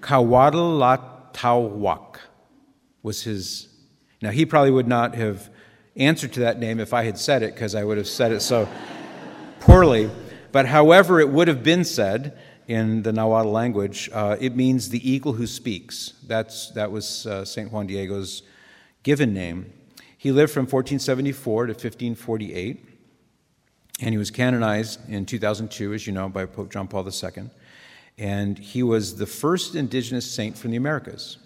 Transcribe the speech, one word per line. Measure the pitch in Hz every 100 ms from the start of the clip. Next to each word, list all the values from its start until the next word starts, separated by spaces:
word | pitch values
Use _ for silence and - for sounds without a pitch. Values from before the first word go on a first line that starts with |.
Cahuatl | - 139 120 123 139 160 170 160 127 131 - - - - 123 120 117 104 101 78 - - - _ _ _ _ _ _ _
was | 110 104
his. | - 104 90 - - _ _ _ _ _
Now, | 107
he | 110
probably | 160 160 139
would | 131 120
not | 120 117
have | 120 110 101 - - - _ _ -
answered | 135 160 135
to | 123
that | 120 117
name | 117 113
if | 107
I | 120
had | 113 98
said | - 139
it, | 110 -
'cause | -
I | 104
would | 104 107
have | 101
said | - 117
it | 110
so | - 120 101 - - - -
<laughs> | - - - - -
poorly. | - 185 175 117 107 - - - -
But | 139 131
however | 151 151 175 180 180
it | 147
would | 143 170
have | 139
been | 120 175
said, | 175 - 101 107 139 - - - -
in | 113 110 110
the | 107
Nahuatl | 110 113 110 110
language. | 107 120 104 101 98 -
Uh, | 113 104 107
it | 127 120
means | 127 131 101
the | 117 127
eagle | 135 143
who | 113 117
speaks. | - - 92 - - - - -
That's, | 113 110 - -
that | - 107
was, | 107 101 - 113
uh, | 101
Saint | 95 - 107
Juan | 107 101
Diego's | 98 98 101 95 - _ _ _ - _ _
given | - 143 135
name. | 98 90 85 92 - _ - - _
He | 139
lived | 135 151
from | 151 127
fourteen | 135 135 139
seventy-four | 135 131 139 135 - 110 120
to |
fifteen | 110 120 - 120
forty-eight, | 113 - 110 104 90 95 - _ _ _ _ _ _ _ _ _ _ _ -
and | 113
he | 110
was | 104
canonized | - 127 123 113 104 110 - -
in | 104 98
two | 120
thousand | 104 104 110
two, | - 101
as | 104 104
you |
know, | 95 95
by | 95 92
Pope | 101 95
John | 101 95
Paul | 101
the | 92
Second. | 95 92 - 110 _ _ - - - _ _
And | 104 101 101 98
he | - 123
was | 123 113 98 98
the | 104
first | - 147 180 -
indigenous | 170 131 131 117 127 117
saint | - 107 -
from | 120
the | 117
Americas. | 135 151 - - - -